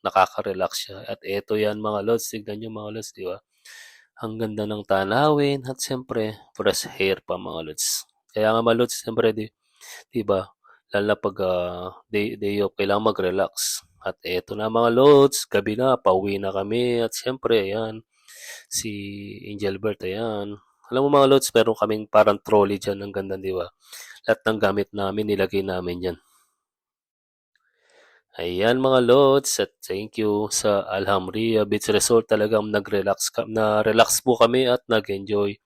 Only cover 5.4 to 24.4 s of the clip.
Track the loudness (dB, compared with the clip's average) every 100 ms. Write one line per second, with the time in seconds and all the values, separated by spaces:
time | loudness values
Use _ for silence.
5.4 | 0 -2 -8 -10 -8 -8 -6 -6 -6 -8
6.4 | _ -2 0 0 -6 -4 -2 -2 -4 -8
7.4 | -8 -10 -10 -6 -6 -6 -10 _ _ -2
8.4 | 2 2 2 2 0 -2 -6 0 0 0
9.4 | -10 _ _ _ -20 -20 _ -6 0 -2
10.4 | -2 _ _ _ _ -2 0 0 -2 -2
11.4 | -2 0 -2 -6 -12 -14 _ -4 -4 -4
12.4 | -4 -2 -2 -2 0 2 0 0 -2 0
13.4 | -2 -4 -6 -6 _ _ -12 -10 -6 -6
14.4 | -6 -6 -2 2 2 6 8 8 6 2
15.4 | -2 -2 -2 -2 0 2 2 2 0 -4
16.4 | -4 -4 -4 -2 0 -2 -4 -6 -8 -6
17.4 | 0 0 0 -4 -6 -10 _ _ _ -20
18.4 | -18 -20 _ -8 -8 -8 -10 -12 -14 -16
19.4 | -14 -6 -4 -2 -4 -4 -6 -4 -4 -4
20.4 | -8 -12 _ _ _ 0 4 6 8 6
21.4 | 4 2 2 2 0 -2 2 6 6 4
22.4 | 4 4 4 0 -4 -6 -6 -8 -6 -8
23.4 | -6 -6 -6 _ _ -20 -20 -10 -2 0